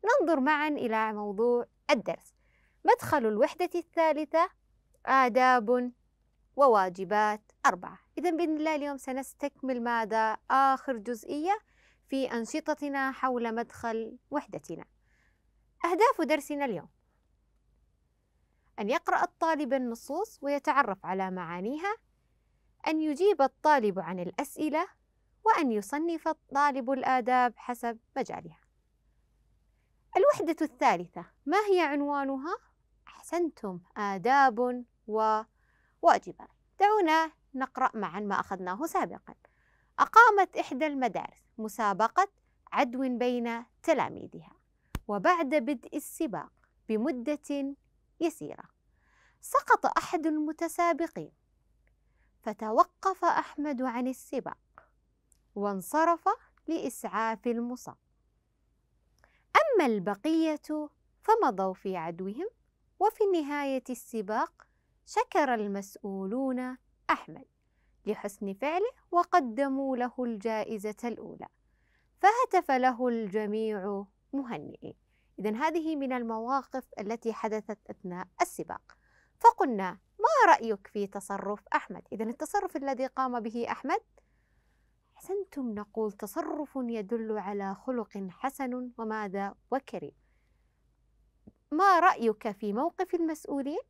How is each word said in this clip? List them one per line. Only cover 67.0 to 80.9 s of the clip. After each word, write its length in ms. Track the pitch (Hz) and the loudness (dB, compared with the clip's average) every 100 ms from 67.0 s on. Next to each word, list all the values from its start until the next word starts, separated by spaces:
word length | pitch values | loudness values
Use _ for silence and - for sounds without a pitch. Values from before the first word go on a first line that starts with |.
| - | -2
أحمد 360 | 330 - 156 269 _ _ _ _ _ 196 | -2 -2 -20 -20 _ _ _ _ _ -8
لحسن 480 | 208 208 - 202 | -6 -6 -8 -8
فعله 380 | 196 277 339 440 - _ | -4 -2 0 -2 -6 _
وقدموا 840 | 349 349 359 262 220 277 269 269 262 | 0 4 2 2 -2 -2 -2 -2 -2
له 160 | 247 - | -4 -4
الجائزة 760 | 247 220 226 220 - 220 208 208 | -6 -4 -4 -4 -4 -6 -8 -8
الأولى، 440 | 247 226 - 165 - _ _ _ _ _ _ _ | -8 -8 -12 -16 -18 _ _ _ _ _ _ _
فهتف 500 | 381 466 494 370 - | 4 4 2 2 2
له 360 | 262 254 233 247 | 2 2 2 -2
الجميع 1000 | 233 214 208 208 214 220 208 190 196 196 _ _ | 0 -2 -2 -2 -2 -2 -4 -4 -6 -8 _ _
مهنئين. 600 | 277 254 160 - - - - _ _ _ - | -6 -6 -8 -10 -14 -16 -16 _ _ _ -6
إذن 160 | 202 220 | -4 -2
هذه 400 | 311 339 320 311 | -2 -2 -2 -4
من 180 | 269 | -4
المواقف 680 | 254 233 220 233 269 - 262 - - | -4 -4 -6 -2 -4 -4 -10 -10 -10
التي 340 | 202 226 226 | -8 -6 -6
حدثت 440 | 214 220 214 208 208 - | -4 -4 -4 -6 -14 -12
أثناء 380 | - 185 175 185 - | -12 -10 -10 -12 -4
السباق. 560 | 359 - 160 - _ - _ _ _ _ | -4 -4 -12 -12 _ -20 _ _ _ _
فقلنا: 580 | 466 - 330 214 185 175 _ _ | 6 6 0 0 -4 -8 _ _
"ما 320 | 427 605 415 | 2 6 8
رأيك 340 | 311 226 202 | 6 4 -6
في 200 | - | -6